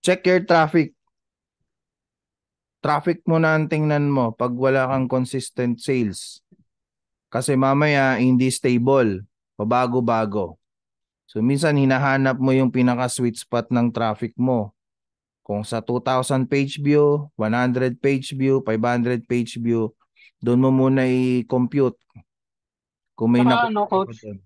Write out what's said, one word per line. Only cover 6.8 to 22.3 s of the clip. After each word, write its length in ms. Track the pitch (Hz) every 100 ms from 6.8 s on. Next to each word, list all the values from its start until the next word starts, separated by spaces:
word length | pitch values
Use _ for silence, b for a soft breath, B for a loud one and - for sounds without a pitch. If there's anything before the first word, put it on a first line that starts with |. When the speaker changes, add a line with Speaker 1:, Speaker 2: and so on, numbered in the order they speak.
| _ _ _ _ _
Speaker 1:
Kasi 240 | 117 117 131
mamaya, 640 | 135 139 151 143 135 127
hindi 320 | 127 127 131
stable. 760 | 127 127 123 120 135 113 95 101 _ _ -
Pabago-bago. 1000 | 107 123 123 127 117 113 110 104 90 82 _ _ _ _ _ _ _
So, 100 | 107
minsan, 400 | 117 139 160 147
hinahanap 600 | 135 131 139 135 135 127
mo 100 | 131
yung 220 | 131 131
pinaka-sweet 680 | 127 123 120 127 - 120 113
spot 320 | - 120 117
ng 220 | 123 120
traffic 420 | 117 113 104 117 -
mo. 400 | 127 123 101 _ _ _ _ _ _ _
Kung 240 | - 104 107
sa 160 | 117
two 160 | 107 123
thousand 420 | 127 131 127 135 127
page 320 | 143 139 147
view, 480 | 143 147 147 147 147
one 240 | - 107 120
hundred 400 | 123 123 127 120
page 400 | 139 135 131 135
view, 240 | 135 135
five 220 | 135 110
hundred 420 | 120 120 120 123 -
page 320 | 123 117 117
view, 320 | 117 113 107 _ _ b b _
doon 240 | 117 123
mo 80 | 131
muna 400 | 131 131 135 127
i-compute. 880 | 127 127 123 117 127 123 143 127 - _ - _